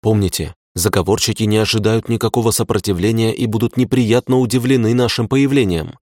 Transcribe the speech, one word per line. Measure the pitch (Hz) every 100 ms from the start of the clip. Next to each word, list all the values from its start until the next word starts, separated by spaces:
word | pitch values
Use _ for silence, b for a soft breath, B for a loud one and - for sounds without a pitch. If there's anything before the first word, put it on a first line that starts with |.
Помните, | 110 107 95 - 76 - _ -
заговорщики | 87 98 90 107 - 107
не | 107 107
ожидают | 110 113 107 113 -
никакого | 117 113 123 113
сопротивления | - 110 107 104 90 101 113 113
и | - 120
будут | 107 117 -
неприятно | 123 131 113 117 - 127
удивлены | 123 127 120 135 110
нашим | 120 120 - 113
появлением. | 135 139 139 104 85 78 -